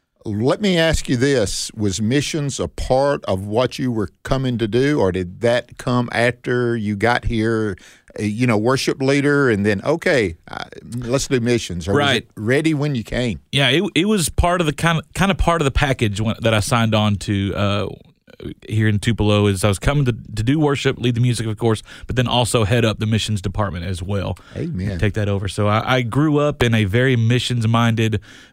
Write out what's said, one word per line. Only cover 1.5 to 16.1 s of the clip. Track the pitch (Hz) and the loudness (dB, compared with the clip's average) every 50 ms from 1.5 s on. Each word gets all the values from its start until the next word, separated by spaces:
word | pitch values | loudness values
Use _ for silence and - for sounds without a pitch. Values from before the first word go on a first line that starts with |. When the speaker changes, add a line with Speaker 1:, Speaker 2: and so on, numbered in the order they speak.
| - - - - - | -2 -6 -8 -8 -6
Speaker 1:
Was | 110 104 101 90 95 | -4 -2 -2 -2 -2
missions | 110 107 127 147 135 - - 160 143 139 - | -2 0 0 0 -2 -2 -4 -4 -4 -4 -4
a | - 90 82 | -4 -6 -6
part | - - - - 127 131 139 143 143 147 - | -4 -4 0 2 2 2 2 2 0 -2 -2
of | - 98 92 98 | -4 -4 -4 -4
what | 104 104 117 127 123 - | -2 0 0 0 0 -2
you | - 139 127 | -4 -4 -4
were | 117 110 101 - - _ - | -2 -2 -4 -6 -8 _ -4
coming | - 139 135 135 127 123 | -2 -2 -2 0 -2 -2
to | 107 117 107 | 0 0 0
do, | 98 120 135 143 147 143 | 2 2 2 2 2 2
or | 104 95 | 2 0
did | 87 92 92 87 92 98 | 0 -2 -4 -6 -4 -2
that | - 117 120 120 - - - | 0 2 2 0 -2 -6 -12
come | - - 135 123 123 120 117 - | -8 -4 -2 0 0 0 -2 0
after | 113 117 123 120 - - 139 127 123 123 120 117 | 0 0 0 0 -2 -4 -2 -2 0 0 0 -2
you | 117 104 104 104 | -2 -2 -4 -2
got | 98 107 113 120 - - | 0 2 2 2 2 0
here, | - 120 110 107 113 113 110 110 104 92 - - - - _ _ - - | -2 0 0 0 0 0 0 -2 -2 -4 -8 -12 -20 -20 _ _ -16 -8
uh, | - 107 | -6 -4
you | 104 104 113 127 | -4 -2 0 0
know, | 123 113 | 2 2
worship | 104 107 123 131 123 - 175 147 - | 2 2 2 0 0 0 -2 -2 0
leader, | 135 131 143 143 135 147 147 143 139 127 | 0 2 2 2 2 2 2 2 4 2
and | 110 98 101 | 2 2 2
then, | 107 104 95 - | 2 0 0 0
"Okay, | 131 156 170 - 185 165 131 107 - 87 - - - | -2 -2 0 0 2 2 2 2 0 -4 -8 -14 -14
uh, | - - - - - - - 76 - | -14 -14 -14 -14 -16 -18 -14 -10 -10
let's | 123 120 117 131 139 - | -8 -4 -2 -2 -2 -2
do | - 139 123 | 0 -2 0
missions"? | 113 120 120 113 - - 90 85 82 98 | 2 2 0 0 -2 -4 -8 -6 -4 0
Or | |
was | 113 143 | 0 2
Speaker 2:
Right. | 143 139 131 110 - | 2 2 0 -2 -4
Speaker 1:
it | _ - | _ -12
ready | - 107 110 131 147 156 160 156 | -6 -2 0 0 2 2 0 0
when | 139 143 151 139 | 0 -2 -2 -4
you | 120 101 | -4 -6
came? | - - 117 127 120 90 71 - _ | -6 -4 -4 -2 -4 -4 -6 -8 _
Speaker 2:
Yeah, | - 135 139 | -2 0 2
it, | 127 131 165 208 - - | 2 2 2 0 0 0
it | 147 180 | 0 2
was | 208 220 196 156 - | 2 2 0 0 -2
part | - - - 175 180 185 | 0 0 0 2 2 0
of | 170 | 0
the | 147 139 | -2 -2
kind | - - 170 165 156 | 0 0 0 0 -2
of, | - - - | -4 -4 -2
kind | - 175 196 | 0 0 2
of | 185 | 2
part | - - 170 170 165 | 2 2 2 2 2
of | 151 | 2
the | 135 | 0
package | - - 147 135 131 - 120 107 | 0 0 0 0 0 0 0 -2